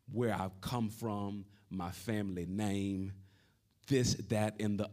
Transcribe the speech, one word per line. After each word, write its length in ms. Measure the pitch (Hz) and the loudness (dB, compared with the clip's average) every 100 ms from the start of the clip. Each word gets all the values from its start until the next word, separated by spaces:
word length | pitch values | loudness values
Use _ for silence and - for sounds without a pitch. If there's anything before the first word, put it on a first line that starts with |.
| - | -4
where 220 | 110 117 | 0 2
I've 260 | 92 92 - | 2 -2 -4
come 280 | - 123 107 | -2 0 0
from, 560 | 104 113 101 101 101 95 - _ | 0 -2 0 -2 -4 -10 -18 _
my 220 | 92 90 | -4 -4
family 560 | 85 98 107 101 90 87 | -4 -2 0 0 -2 -2
name, 680 | 98 107 98 98 95 98 95 95 - _ _ _ _ - | 0 2 2 0 0 -4 -8 -16 -20 _ _ _ _ 2
this, 300 | 135 123 - - | 4 4 0 0
that, 260 | 107 107 - | 2 2 2
and 200 | 107 101 | 0 0
the 100 | 95 | 0